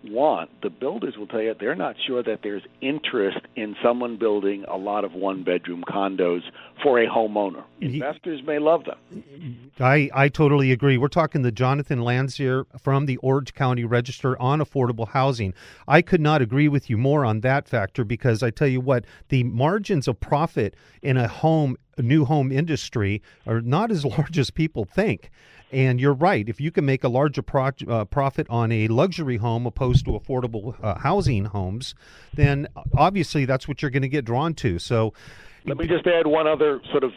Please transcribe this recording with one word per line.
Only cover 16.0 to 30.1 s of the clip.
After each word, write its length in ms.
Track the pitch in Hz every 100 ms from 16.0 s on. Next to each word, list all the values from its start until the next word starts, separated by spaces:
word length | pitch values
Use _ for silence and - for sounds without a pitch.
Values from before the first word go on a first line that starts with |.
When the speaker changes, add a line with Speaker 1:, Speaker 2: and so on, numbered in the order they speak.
Speaker 2:
could 180 | 175 180
not 220 | 151 156
agree 260 | 113 131 151
with 220 | 143 -
you 80 | 104
more 260 | 135 151
on 160 | 123 110
that 260 | 127 139 -
factor, 380 | 120 95 -
because 380 | 110 120 127 110
I 80 | 123
tell 180 | - 143
you 140 | 127
what, 240 | 123 123 - - -
the 140 | 135
margins 600 | 120 117 147 214 196 175 131
of 140 | 113
profit 540 | - 143 160 - 101 - _ _
in 160 | 143 127
a 120 | 113
home, 500 | - 160 160 143 123 _ -
a 60 |
new 240 | 120 156 135
home 260 | 156 135
industry 680 | 135 165 139 - 120 98 104 - _ -
are 160 | 113
not 280 | 117 151 226
as 140 | 190
<laughs> 140 | 143 104
large 200 | 147 165
as 120 | 127
people 340 | - 160 127
think. 460 | 101 - 208 107 - - - - _
And 280 | 135 131 123
you're 140 | 135
right. 340 | 131 175 180 104
If 120 | -
you 100 | 151
can 140 | 190
make 180 | 139 135
a 60 | 127
larger 340 | 123 151 135
pro-, 280 | - 139 131 - -
uh, 160 | 117
profit 420 | 107 143 139 147 151
on 220 | 120 113
a 160 | 113 110
luxury 520 | 113 185 170 143 120
home 280 | 117 117 120
opposed 380 | - 127 123
to 80 | -